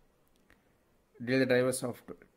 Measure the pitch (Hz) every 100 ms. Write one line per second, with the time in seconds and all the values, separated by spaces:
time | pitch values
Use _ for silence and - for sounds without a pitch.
0 | _ _ _ _ _ _ _ _ _ _
1 | _ - 117 131 127 123 127 127 127 110
2 | - - -